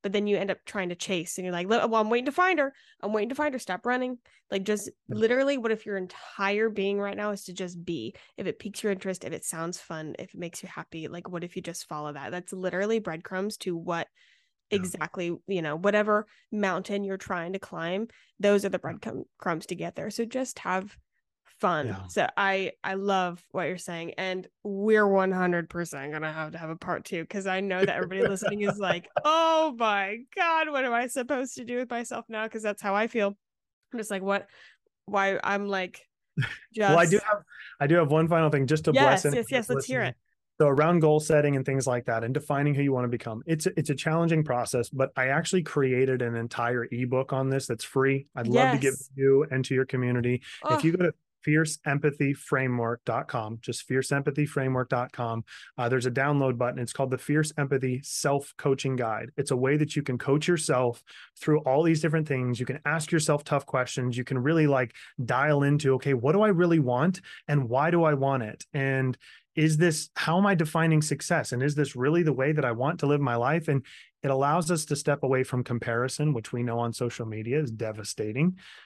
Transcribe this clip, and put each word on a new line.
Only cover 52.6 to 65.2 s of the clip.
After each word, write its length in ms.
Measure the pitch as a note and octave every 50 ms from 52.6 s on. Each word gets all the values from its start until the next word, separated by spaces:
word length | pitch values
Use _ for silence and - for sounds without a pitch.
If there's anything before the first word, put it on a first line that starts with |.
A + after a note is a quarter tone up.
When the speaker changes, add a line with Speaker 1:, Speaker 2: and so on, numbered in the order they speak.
| C3 B2+ B2 A#2+ A#2 A#2 A#2+ - _
Speaker 2:
dot 240 | - A2+ B2 D3+ -
com, 300 | - A#2+ A2 G#2+ A2+ A#2
just 220 | - - A#2 -
fierce 280 | - - B2+ C3 C3 -
empathy 360 | C#3+ C#3 C#3 D3 C3 D3+ D3
framework 420 | C#3+ - C#3+ C3 C3 C3 B2+ B2+ -
dot 240 | C#3 A#2+ B2 -
com, 320 | - - B2 A#2 A2+ G#2+ G#2+ - - - - - _
uh, 140 | - B2 A#2+
there's 160 | C3 B2+ A#2
a 40 | B2+
download 460 | A#2+ C3+ C3+ D3 D3 C#3 C3+ C3 B2
button. 220 | A#2 B2 B2 B2+ C3
It's 140 | A#2+ A#2 -
called 160 | - C#3 C3
the 80 | B2+ B2
Fierce 340 | - - D3 D3+ D#3 D3+ - -
Empathy 420 | C#3+ C3+ C#3+ C3 B2+ C3 B2+ C3+
Self-Coaching 920 | C#3+ - - - - D3 C#3+ C#3+ C#3 - - - - C#3+ C#3 C#3 - C3+ C3
Guide. 340 | B2 A#2+ A2+ G#2+ A2 A2+ A#2+ -
It's 140 | - C3+ -
a 60 | C3+
way 200 | B2 B2+ C3 D3
that 180 | D3+ D3+ D3 -
you 80 | D3
can 140 | - - B2+
coach 320 | A#2+ - - C#3 D#3 D3+ -
yourself 560 | F3 D#3+ - - C#3 B2+ B2+ A#2+ A#2+ - _ - - - - - _ -
through 220 | - D#3 D3+ D3+
all 220 | D3+ C3+ C3 D3
these 180 | E3 E3 E3 D#3
different 260 | E3+ D#3+ D#3 D#3+ D3+
things. 320 | D3+ C#3 B2+ B2+ B2 B2 A#2
You 80 | B2+
can 140 | - B2+ D3 -
ask 260 | D3 D#3 E3 D#3 -
yourself 320 | E3+ D#3+ D#3 E3 D3 D3 -
tough 220 | - D3 C#3 -
questions. 500 | - - C3 B2+ - - C3+ B2+ B2 A#2
You 80 | B2 A#2+
can 140 | - C#3+ B2+
really, 280 | B2 D3 E3 E3 D#3
like, 300 | C#3+ C#3 C3 B2+ A#2 - - - - - -